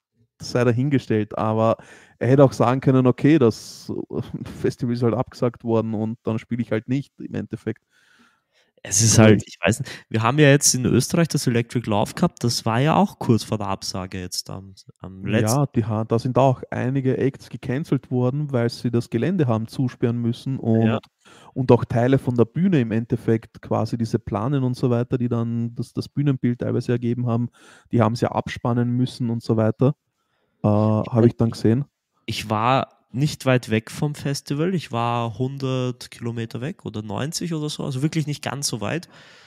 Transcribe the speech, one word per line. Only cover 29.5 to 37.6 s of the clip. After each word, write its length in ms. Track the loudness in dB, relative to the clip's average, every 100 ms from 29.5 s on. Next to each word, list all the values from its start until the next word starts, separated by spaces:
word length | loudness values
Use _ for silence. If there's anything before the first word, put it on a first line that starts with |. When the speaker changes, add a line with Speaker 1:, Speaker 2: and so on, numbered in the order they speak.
| 2
Speaker 1:
weiter. 380 | 2 2 0 0 _ _ _ _ _ _
Äh, 40 | 2 4 4 2
Speaker 2:
Ich 100 | 0
Speaker 1:
habe 160 | 4 4
ich 100 | 4
dann 140 | -2
gesehen. 340 | 0 2 2 0 _ _ _ -10
Speaker 2:
ich 240 | -8 -4
war 580 | 0 2 2 0 _ _
nicht 340 | -2 -2 0 2
weit 240 | 2 2
weg 220 | -2 -2
vom 240 | -4 -6 -4
Festival. 600 | -6 -6 -6 -4 -2 -4
Ich 160 | -4
war 460 | -4 -2 -2 -2 -4
hundert 720 | -6 -4 -4 -2 -4 -6 -12
Kilometer 500 | -12 -8 -8 -8 -8
weg 240 | -10 -10 -12
oder 160 | -10
neunzig 500 | -8 -6 -6 -6 -6
oder 160 | -6